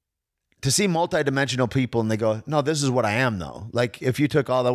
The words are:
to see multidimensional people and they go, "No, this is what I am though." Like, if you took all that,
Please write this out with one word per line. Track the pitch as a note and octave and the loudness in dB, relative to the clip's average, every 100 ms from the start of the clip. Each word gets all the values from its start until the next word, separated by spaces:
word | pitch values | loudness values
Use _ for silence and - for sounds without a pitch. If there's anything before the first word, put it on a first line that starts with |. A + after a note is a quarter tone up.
| _ _ _ _ _ _ | _ _ _ _ _ _
to | C3+ | -2
see | C3+ G#3 | 2 2
multidimensional | E3 F3 E3+ C#3+ C3+ C#3 B2 B2 | 2 0 0 0 0 0 0 0
people | C3+ B2 A#2 | 0 0 0
and | A2 | 0
they | A2 | 0
go, | A2+ G#2+ B2 | 0 -2 -2
"No, | D3+ | -2
this | C3+ D#3 | 0 0
is | C#3 | 0
what | B2+ | 0
I | G#2+ | 2
am | G#2+ C3 G2+ | 2 0 -2
though." | D2+ B1 G#2+ | -6 -12 -6
Like, | A#2 B2 - | -2 -2 -2
if | B2+ B2 | -2 0
you | C#3+ | 0
took | D3+ B2 | 0 0
all | B2+ | 0
that, | B2+ | 0